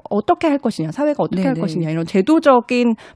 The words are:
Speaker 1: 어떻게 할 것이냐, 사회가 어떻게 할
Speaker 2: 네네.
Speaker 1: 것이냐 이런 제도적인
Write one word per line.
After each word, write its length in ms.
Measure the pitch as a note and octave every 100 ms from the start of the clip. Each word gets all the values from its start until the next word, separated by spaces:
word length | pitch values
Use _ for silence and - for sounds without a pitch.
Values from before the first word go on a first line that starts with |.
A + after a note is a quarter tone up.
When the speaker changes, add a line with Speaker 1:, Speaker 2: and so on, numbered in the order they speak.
| -
Speaker 1:
어떻게 380 | G3+ - F4 E4
할 100 | C#4+
것이냐, 340 | A#3+ - D#3
사회가 320 | D#3+ D4 C#4+
어떻게 200 | E3 F3+
할 100 | F#3
Speaker 2:
네네. 80 | E3
Speaker 1:
것이냐 280 | E3 D#3 D#3+
이런 160 | D#3+ E3
제도적인 880 | G3 F#3+ D#4+ D#4 B3+ A#3 B3 A#3+ A3 -